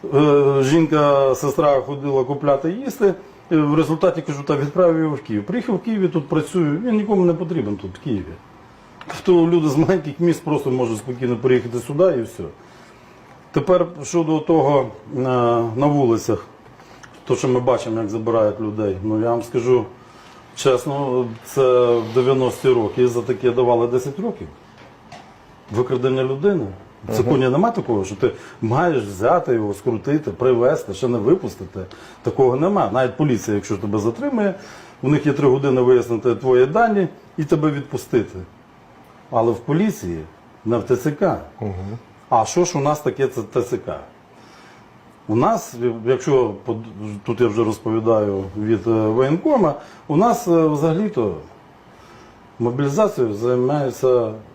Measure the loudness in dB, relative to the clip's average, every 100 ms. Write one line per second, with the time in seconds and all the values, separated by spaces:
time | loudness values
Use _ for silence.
0 | 0 2 6 6 4 2 4 4 4 4
1 | 4 4 4 2 0 2 4 2 0 -6
2 | -2 0 0 -2 2 2 0 -4 -8 0
3 | 0 0 -12 -20 -2 2 2 2 0 2
4 | 0 0 -6 -8 -4 -2 -2 2 2 4
5 | 0 -4 -4 -6 -2 -4 -2 -4 -2 0
6 | 0 -2 -2 -4 -2 -2 0 0 0 -2
7 | 0 2 2 2 -4 -4 -4 -6 -10 -10
8 | -6 -6 -6 -16 -20 -20 -20 -20 -20 -20
9 | -14 -6 4 4 6 4 2 2 2 2
10 | -2 0 0 0 -2 -2 0 0 -2 -4
11 | -8 -6 -2 0 2 2 2 -8 -6 2
12 | 2 2 -4 -10 -14 -14 -20 -20 -20 -20
13 | -20 -20 -20 -20 -6 -4 2 2 2 -4
14 | -4 -2 0 -2 2 2 4 2 0 -10
15 | -10 -4 0 2 2 2 0 0 0 2
16 | 2 2 0 -4 -6 -20 -20 -20 -20 -20
17 | -20 -20 -4 -2 0 0 0 -2 -2 -6
18 | -4 -4 -2 2 0 0 -6 -4 -4 -4
19 | -4 -2 -2 -2 -2 -4 2 2 0 -14
20 | -20 -20 -20 -20 -20 -2 0 0 0 -4
21 | -2 -2 -2 -8 -8 0 4 4 4 2
22 | 2 0 2 2 0 0 2 2 0 2
23 | 0 0 -4 -2 0 2 2 2 2 0
24 | -4 -6 -8 -8 -14 -18 -20 -20 -20 -20
25 | -20 -20 -20 -20 -20 -20 -6 -2 -2 0
26 | 0 0 -2 0 0 0 -4 -10 -20 -18
27 | -6 -2 2 2 2 2 0 -2 -2 -2
28 | -2 -2 -2 -4 -16 -6 -2 0 2 0
29 | -4 -2 2 2 2 -2 -2 -4 -4 -4
30 | -2 -2 -4 -2 2 4 2 0 -6 -4
31 | -2 0 2 2 0 -10 -12 -12 -12 -16
32 | -20 -8 -6 2 2 4 0 2 0 0
33 | 0 0 0 0 0 -4 -2 -6 -2 -2
34 | -2 -2 -4 -2 -2 -4 -16 -20 -20 -6
35 | 0 2 2 2 2 2 2 2 4 4
36 | 2 -2 0 0 2 4 4 2 2 2
37 | -2 -6 -14 -8 -2 0 0 -2 -8 -10
38 | -2 -2 -2 -10 -16 -20 _ -20 -20 -20
39 | -20 -20 -4 0 0 -2 -2 0 0 -2
40 | -8 -10 -12 -20 -20 -10 -4 -4 0 0
41 | 0 -2 -2 -2 -10 -10 -8 -8 -10 -12
42 | -16 -20 -2 0 0 0 0 0 -2 -2
43 | -4 -2 -4 -4 -4 -4 -2 -6 -6 -12
44 | -14 -20 _ -20 -20 -20 -20 -20 -20 -20
45 | -20 -18 -4 0 2 0 -6 -4 -4 -2
46 | 0 0 2 2 2 -4 -8 -8 -8 -12
47 | -12 -10 -8 0 0 2 0 -2 -2 -2
48 | 2 2 2 -2 -6 -6 -2 -2 0 0
49 | 2 2 2 0 2 2 2 -2 -14 -20
50 | -2 2 2 0 2 2 4 2 0 0
51 | -2 -2 -2 -4 -14 -20 -20 -20 -20 -20
52 | -20 -20 -20 -20 -20 -4 -2 0 -2 2
53 | 0 0 -2 -2 0 0 0 0 -2 0
54 | 2 2 0 -8 -16